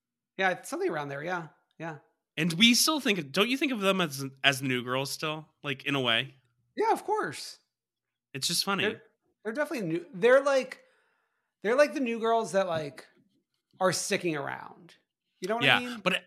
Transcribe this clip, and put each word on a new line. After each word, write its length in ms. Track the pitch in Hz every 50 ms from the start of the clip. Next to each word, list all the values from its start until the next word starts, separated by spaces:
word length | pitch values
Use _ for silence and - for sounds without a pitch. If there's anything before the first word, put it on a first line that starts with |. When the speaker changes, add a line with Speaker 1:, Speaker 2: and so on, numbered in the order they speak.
| _ _ _ _ _ _ _ -
Speaker 1:
Yeah, 120 | 190 185
it's 180 | 175 - - -
something 200 | 269 339 392 339
around 200 | 165 151 143 139
there. 140 | 139 139 151
Yeah. 240 | 175 185 175 160 143 _ _ _ _ _ -
Yeah. 180 | 156 165 151 139 _ _ _ _ _ _ -
Speaker 2:
And 160 | 147 160 175 165
we 200 | 165 226 233 240
still 260 | 226 - 311 320 294
think, 320 | - 254 202 175 147 135
don't 180 | 135 185 214 240
you 80 | 262 269
think 140 | 339 262
of 80 | 254 208
them 200 | 190 196 190 190
as, 220 | 175 151 139 139 139 135 135 - -
as 160 | 139 135 127
the 60 | 139 131
new 160 | 127 123 117
girls 280 | 123 127 135 139 135
still? 360 | - - 160 156 156 156 151 _ _ _ -
Like, 220 | 147 135 135 -
in 100 | 143 143
a 60 | 139
way? 320 | 127 120 113 117 131 135 - _ _ _ _ _ _ _ -
Speaker 1:
Yeah, 160 | - 415 453
of 120 | 381 - -
course. 540 | - 427 427 339 156 - - - - - - _ _ _ _ _ _ _ _ _ _ _ _ _ _ -
Speaker 2:
It's 140 | 135 - -
just 160 | 175 - -
funny. 200 | 196 196 - -
Speaker 1:
They're, 160 | 214 220 - - _ _ _ _ _ _ _ -
they're 100 | 214 226
definitely 340 | 294 294 302 339 247 196 160
new. 180 | 160 175 175 - -
They're 280 | 175 202 240 254 277
like, 380 | 277 285 277 262 240 - - - _ _ _ _ _ _ _ _ _ _ _ _ _ _ _ _ -
they're 120 | 202 247
like 180 | 277 294 277 214
the 60 | 294
new 200 | 262 233 233 226
girls 340 | 220 226 226 226 226 165 170
that, 140 | 196 190 180
like, 380 | 165 160 151 143 - - - _ _ _ _ _ _ _ _ _ _ _ _ _ _ -
are 100 | 190 185
sticking 460 | 160 - - - 202 175 175 175 156 143
around. 560 | 139 131 127 - - - - - 170 - - _ _ _ _ _ _ _ _ _
You 80 | 185 180
know 60 | 220
what 80 | 233 139
Speaker 2:
Yeah, 120 | 135 120 104
Speaker 1:
I 20 |
mean? 200 | - 247 247 214 -
Speaker 2:
but 180 | 185 185 - -